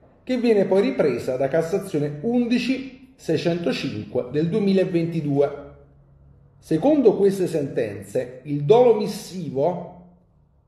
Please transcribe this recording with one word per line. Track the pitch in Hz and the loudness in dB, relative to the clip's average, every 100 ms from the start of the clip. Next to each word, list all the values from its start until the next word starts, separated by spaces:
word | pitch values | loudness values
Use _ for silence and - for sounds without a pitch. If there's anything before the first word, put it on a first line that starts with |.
| _ _ | _ _
che | - 247 | -6 -2
viene | 240 208 | 2 2
poi | 190 190 | 4 2
ripresa | 240 269 165 120 - 131 | 2 0 0 0 -2 -2
da | 135 | 0
Cassazione | 165 165 196 - 156 147 147 | 0 0 -2 -4 -4 -4 -4
undici | 233 247 233 247 247 269 - - - _ | -2 0 0 0 -2 -4 -6 -16 -20 _
seicentocinque | - 156 175 175 254 - 139 107 104 123 123 | -2 -2 0 -2 -2 -4 -4 -8 -6 -6 -4
del | 147 170 | -2 -2
duemilaventidue. | 214 196 190 180 170 165 165 147 139 143 - - - - _ _ _ - - _ _ | 0 2 2 2 0 -2 -4 -2 2 0 -2 -14 -20 -20 _ _ _ -20 -20 _ _
Secondo | - 160 233 302 226 185 | -4 0 2 4 4 6
queste | 196 190 180 | 2 2 -2
sentenze, | 156 139 143 110 101 98 127 127 - | -2 -4 -4 -6 -6 -6 -6 -6 -10
il | 147 147 | -8 -4
dolo | 143 226 247 | 4 6 6
omissivo | 214 208 - - 185 151 127 156 180 - - - _ _ _ _ _ | 4 0 -8 -12 -10 -8 -2 -2 -2 -10 -18 -20 _ _ _ _ _